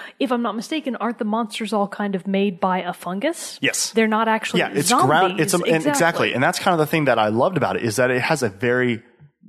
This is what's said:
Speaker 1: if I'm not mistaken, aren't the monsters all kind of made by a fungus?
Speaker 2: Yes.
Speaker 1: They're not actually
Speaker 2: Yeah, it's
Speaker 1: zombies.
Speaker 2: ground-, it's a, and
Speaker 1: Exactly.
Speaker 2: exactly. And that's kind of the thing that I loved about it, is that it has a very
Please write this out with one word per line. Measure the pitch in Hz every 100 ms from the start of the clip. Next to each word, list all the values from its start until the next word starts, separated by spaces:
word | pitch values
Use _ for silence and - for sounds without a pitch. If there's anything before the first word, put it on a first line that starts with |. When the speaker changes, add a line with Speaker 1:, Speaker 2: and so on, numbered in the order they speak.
| - -
Speaker 1:
if | 277
I'm | 240
not | 233 214
mistaken, | - 320 277 226
aren't | 214 233
the | 214
monsters | 220 226 - 214
all | 214 202
kind | - 208 190
of | 196
made | 196 202 175
by | 190 185
a | 180
fungus? | 185 175 190 277 339 - -
Speaker 2:
Yes. | 131 - -
Speaker 1:
They're | 226 220
not | 214 220
actually | 220 - 180
Speaker 2:
Yeah, | 143
it's | 143 175
Speaker 1:
zombies. | 254 339
Speaker 2:
ground-, | 156 185 190
it's | 160
a, | 175
and | 208
Speaker 1:
Exactly. | 160 285
Speaker 2:
exactly. | 285 165 - 110
And | 120
that's | 143 -
kind | 196
of | 170
the | 151
thing | 165
that | 143 113
I | 107
loved | 110 156 180
about | 104 98
it, |
is | 127 -
that | 123
it | 127
has | 117 160
a | 117
very | 95 123 127 123 110 - _ - _